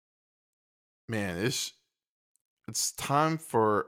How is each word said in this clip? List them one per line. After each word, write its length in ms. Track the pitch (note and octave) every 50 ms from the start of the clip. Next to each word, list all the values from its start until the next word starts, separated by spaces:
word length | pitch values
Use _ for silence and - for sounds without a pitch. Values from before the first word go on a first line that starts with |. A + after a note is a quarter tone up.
| _ _ _ _ _ _ _ _ _ _ _ _ _ _ _ _ _ _ _ _ _
man, 300 | - A2+ A2 G2+ F#2 F2
it's, 360 | F2 G#2 B2+ C3 - - - - _ _ _ _ _ _ _ _ _ _ _ _ _ _ _ _ _ _
it's 260 | - A#2 - - - -
time 440 | - - - C#3 C#3+ D#3 D#3+ D#3+
for 440 | D#3+ - - - A2+ A2 G#2+ G#2 G2+ -